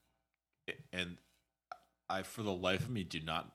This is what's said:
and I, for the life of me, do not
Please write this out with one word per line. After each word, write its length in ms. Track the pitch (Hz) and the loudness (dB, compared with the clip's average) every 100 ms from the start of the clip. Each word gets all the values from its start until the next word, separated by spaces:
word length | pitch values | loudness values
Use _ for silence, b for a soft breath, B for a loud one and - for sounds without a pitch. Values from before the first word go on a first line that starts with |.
| _ _ _ _ _ _ - - - | _ _ _ _ _ _ -10 -10 -6
and 240 | 90 87 87 - _ _ _ _ - _ _ - | -2 -2 -6 -16 _ _ _ _ -16 _ _ -4
I, 140 | 95 | -2
for 200 | 92 - | -2 -2
the 100 | 104 | 0
life 280 | 90 92 95 | 4 4 4
of 80 | 120 | 2
me, 140 | 117 | -2
do 160 | 85 82 | -2 -2
not 300 | 78 80 - | 0 -2 -2